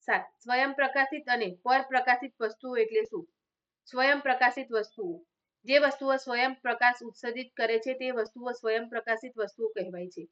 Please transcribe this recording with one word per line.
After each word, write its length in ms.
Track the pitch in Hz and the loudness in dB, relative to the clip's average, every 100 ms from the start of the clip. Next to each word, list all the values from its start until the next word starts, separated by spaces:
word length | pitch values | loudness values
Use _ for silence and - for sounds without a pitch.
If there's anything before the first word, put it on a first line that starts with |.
| - | 0
સાત, 160 | 202 185 _ | -2 -2 _
સ્વયં 340 | 233 247 277 | -2 0 0
પ્રકાશિત 520 | 277 269 269 269 294 277 | 2 0 2 0 -2 -2
અને 200 | 240 202 180 | 0 0 -4
પરપ્રકાશિત 720 | 240 262 262 254 247 247 269 _ | 2 2 4 0 4 2 0 _
વસ્તુઓ 360 | 220 220 262 247 | -4 -4 -6 0
એટલે 260 | 220 220 | 2 2
શું? 200 | 220 202 165 _ _ _ _ _ | 0 -6 -10 _ _ _ _ _
સ્વયં 360 | _ 247 269 285 | _ 0 4 4
પ્રકાશિત 480 | 277 254 247 247 254 | 2 4 4 2 -4
વસ્તુઓ, 440 | 226 214 - 190 170 - _ _ _ 214 | -2 -4 -6 -8 -8 -12 _ _ _ 2
જે 100 | 277 | 4
વસ્તુઓ 360 | 285 277 269 262 | 4 0 0 0
સ્વયં 360 | 262 240 254 | 0 0 0
પ્રકાશ 460 | 262 247 233 247 240 | 0 -4 4 4 2
ઉત્સર્જિત 460 | 233 220 240 233 247 - | -8 -10 -8 -8 -10 -2
કરે 200 | 226 226 | 0 0
છે 140 | 226 | 0
તે 140 | 262 254 | -4 -4
વસ્તુઓ 400 | 247 226 - 247 | -2 -4 -6 -8
સ્વયં 320 | 240 226 226 233 | -6 -2 -2 -2
પ્રકાશિત 440 | 240 226 226 254 240 | -8 -4 -4 -4 -6
વસ્તુઓ 320 | 202 - 220 | -6 -4 -6
કહેવાય 400 | 220 180 180 180 | -4 -8 -6 -10
છે. 140 | 180 170 | -12 -16